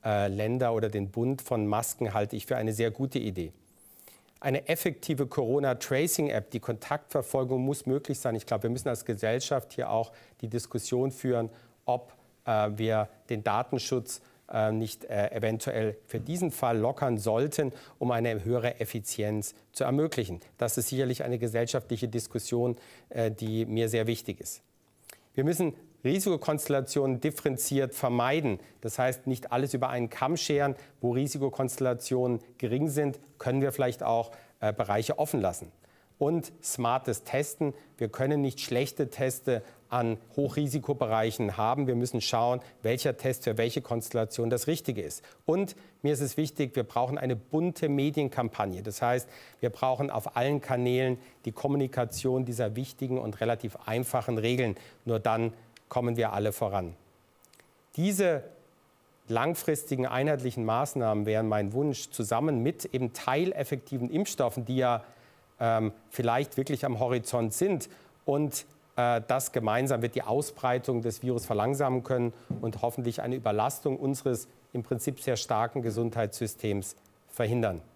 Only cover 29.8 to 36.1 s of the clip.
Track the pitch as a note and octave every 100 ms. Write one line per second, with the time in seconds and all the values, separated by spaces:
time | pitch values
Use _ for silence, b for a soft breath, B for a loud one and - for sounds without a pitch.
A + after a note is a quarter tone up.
29.8 | B2+ B2+ A#2+ - C3 E3+ - C#3+ C#3+ C3+
30.8 | B B A#2+ A#2+ C#3+ C#3+ C3+ - C3+ -
31.8 | C3 B2 - B2+ B2+ A#2 B - B2 B2
32.8 | D#3 C#3+ D3 C3+ - - - C3 C#3 B2+
33.8 | B2+ A#2+ - A#2 - B B B G#2+ G#2
34.8 | G#2 G#2 A2+ - D3+ C#3 F#2+ F2+ E2+ -
35.8 | b b b